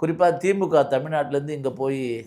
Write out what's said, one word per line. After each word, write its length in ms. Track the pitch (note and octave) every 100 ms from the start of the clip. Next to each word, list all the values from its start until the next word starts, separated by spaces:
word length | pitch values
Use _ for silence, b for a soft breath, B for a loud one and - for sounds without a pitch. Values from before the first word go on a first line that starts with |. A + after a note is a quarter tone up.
குறிப்பா 360 | D#3+ E3 F3 E3+
தி 160 | F3+
மு 140 | G3 F#3+
க 160 | D#3
தமிழ்நாட்டிலேருந்து 720 | C3+ C3+ D3+ D3+ B2+ C#3 D3 D3
இங்க 120 | C3
போய் 280 | B2 C3+ C3+ B2 A2+